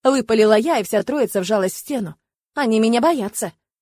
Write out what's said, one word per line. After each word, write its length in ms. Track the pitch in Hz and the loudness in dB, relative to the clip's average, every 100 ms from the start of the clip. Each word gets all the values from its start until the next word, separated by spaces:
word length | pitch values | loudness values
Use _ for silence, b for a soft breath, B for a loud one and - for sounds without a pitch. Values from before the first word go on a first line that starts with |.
Выпалила 540 | 254 269 233 226 214 214 | 0 2 0 2 4 4
я, 220 | 285 277 | 2 -2
и 20 | |
вся 220 | 185 208 | -2 -2
троица 360 | 190 294 233 202 | -2 -2 -2 -2
вжалась 320 | 185 214 190 | -2 -2 -2
в 40 | - | -6
стену. 400 | - 269 175 - _ _ _ 285 | -8 -6 -6 -12 _ _ _ -4
Они 240 | 247 220 | 0 2
меня 220 | 226 240 | 2 2
боятся. 500 | 320 302 202 - 180 - _ _ | 2 0 -4 -8 -10 -10 _ _